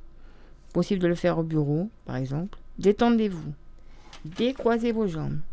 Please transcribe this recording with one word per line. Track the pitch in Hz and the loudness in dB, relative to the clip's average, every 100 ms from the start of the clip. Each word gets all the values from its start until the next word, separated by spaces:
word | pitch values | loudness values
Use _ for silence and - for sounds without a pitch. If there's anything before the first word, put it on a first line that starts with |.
| - - - - - - - | -16 -18 -20 -20 -20 -20 -4
Possible | 170 175 196 | -2 0 2
de | 175 | 2
le | |
faire | 170 175 160 | 2 2 2
au | |
bureau, | 165 156 143 151 208 - | 0 0 2 2 0 -6
par | - 127 | -8 -6
exemple. | 131 135 180 - - - | -2 -2 -4 -8 -14 2
Détendez-vous. | 185 208 240 233 214 175 151 147 - - - - - - 156 | 2 6 4 4 2 -2 -8 -12 -14 -18 -18 -20 -18 -14 -10
Décroisez | 175 233 262 233 226 240 | 0 0 2 2 2 2
vos | 220 214 | 2 0
jambes. | 160 143 147 - | 0 -2 -2 -2